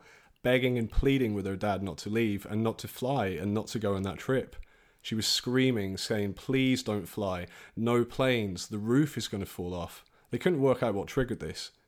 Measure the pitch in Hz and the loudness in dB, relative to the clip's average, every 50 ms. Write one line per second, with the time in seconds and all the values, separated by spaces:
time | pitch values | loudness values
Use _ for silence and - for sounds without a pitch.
0 | - - - - _ _ _ _ - 123 127 127 127 127 123 120 113 107 - - | -16 -20 -20 -20 _ _ _ _ 2 4 4 4 4 2 2 2 0 0 0 2
1 | 135 139 139 135 123 107 104 101 95 95 95 92 104 104 98 92 98 92 78 - | 4 4 4 4 2 2 0 -2 -2 -4 -4 -2 0 0 0 0 -2 -4 -6 -6
2 | - 104 104 117 117 107 101 98 - - 107 110 113 113 110 - - - - - | -6 -2 0 2 2 2 0 -2 -4 -4 -2 0 0 0 -2 -2 -8 -12 -8 -6
3 | 127 120 139 131 104 95 92 73 92 101 101 107 - - - 113 107 101 101 95 | -2 0 0 0 0 0 -2 -2 -2 0 0 0 -2 -2 -4 -2 0 0 0 0
4 | 98 95 82 - - - 131 127 - - - - - _ _ _ _ _ _ _ | -2 -2 -4 -6 -2 0 0 0 0 -4 -10 -14 -14 _ _ _ _ _ _ _
5 | - - 113 110 110 - - - - 123 123 131 131 131 123 107 98 95 95 - | -8 -4 -4 -2 0 0 0 0 0 2 2 4 4 4 2 2 -2 -2 -4 -6
6 | - - 117 104 101 101 92 - - - 131 135 131 131 131 123 - 113 104 104 | -4 -2 0 0 0 -2 -4 -6 -4 0 2 2 4 4 2 2 0 -2 -2 -2
7 | 85 - - 110 101 95 92 90 87 - - - - - - 110 113 117 120 120 | -4 -6 -6 -4 -2 -2 -2 -4 -6 -10 -14 -20 -20 -14 -6 -2 0 2 4 2
8 | 117 117 - - 131 131 123 117 107 98 90 90 - - 107 104 104 113 123 139 | 2 0 0 0 2 2 2 2 0 -2 -4 -6 -8 -8 -6 -4 0 4 4 4
9 | 156 147 - 123 - - - 98 95 - - - 90 90 90 87 85 - - - | 4 2 0 -6 -6 -4 -4 -4 -6 -6 -6 -8 -6 -6 -4 -6 -6 -8 -10 -16
10 | - _ _ _ _ - - 123 - 185 175 135 135 131 123 - 131 113 101 98 | -20 _ _ _ _ -6 -6 0 2 2 2 4 4 4 4 4 2 0 0 0
11 | 90 - - 139 127 117 110 - - 78 80 - - - _ _ _ | -4 -2 0 0 0 0 -2 -6 -6 -8 -8 -8 -12 -12 _ _ _